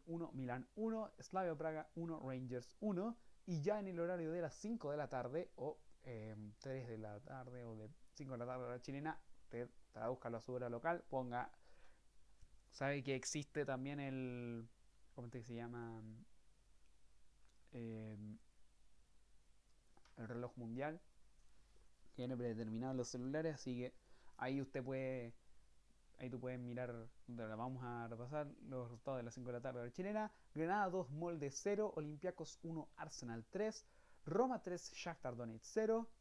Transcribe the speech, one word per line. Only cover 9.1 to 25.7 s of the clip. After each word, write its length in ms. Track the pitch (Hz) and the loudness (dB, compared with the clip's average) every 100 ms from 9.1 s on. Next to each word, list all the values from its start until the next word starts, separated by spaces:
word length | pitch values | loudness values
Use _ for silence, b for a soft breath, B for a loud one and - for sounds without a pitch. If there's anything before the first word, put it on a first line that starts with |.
| 156 - - | -2 -6 -14
usted 260 | - 117 123 - - | -6 -4 -4 -6 -12
tradúzcalo 460 | - 113 127 117 117 | 0 2 2 0 -2
a 40 | |
su 120 | - | -2
hora 160 | 123 123 | 0 0
local, 340 | 117 165 170 - | 2 4 2 2
ponga, 420 | 135 123 120 123 - B B B B - - - - - - - | 0 2 0 -2 -6 B B B B -18 -18 -18 -16 -16 -16 -12
sabe 320 | - 139 143 | 0 2 4
que 140 | 135 131 | 2 2
existe 480 | - 151 147 151 | 2 0 0 2
también 340 | 139 131 135 143 | 2 2 0 0
el, 680 | 139 131 127 123 120 117 113 - - - - | 0 0 0 0 -2 -2 -4 -12 -20 -20 -14
¿cómo 120 | - 120 | -8 -6
es 60 | |
que 100 | 123 | -6
se 140 | 113 117 | -4 -4
llama? 440 | 120 120 117 113 110 110 - - - - - - - - - - - - - - - | -4 -4 -4 -6 -8 -10 -12 -16 -20 -20 -20 -20 -18 -18 -18 -16 -16 -16 -20 -18 -10
Em, 640 | 120 113 110 110 104 104 107 - - - - - - - - - - - - - - - - - - | -4 -2 -2 -4 -4 -6 -8 -12 -18 -18 -18 -18 -18 -18 -20 -18 -18 -18 -20 -20 -20 -20 -20 -14 -8
el 120 | 113 | -4
reloj 280 | 120 123 127 | -2 -4 -4
mundial, 440 | 117 117 143 160 - - - - - - - - - - - | -4 0 0 -2 -8 -18 -20 -18 -18 -18 -18 -18 -20 -18 -10
que 80 | - | -4
viene 140 | 123 127 | 0 2
predeterminado 560 | 120 113 110 110 131 | 2 2 2 2 2
en 60 | 131 | 2
los 100 | 120 | 2
celulares, 480 | 127 127 151 160 143 | 0 2 4 2 2
así 200 | - 123 | 0 0
que 200 | 127 - B B B - | 0 -4 B B B -2
ahí 240 | 127 139 | 2 2
usted 220 | 135 139 | 2 0
puede, 520 | 127 131 131 131 117 - - - - | 0 2 2 0 -2 -8 -14 -16 -16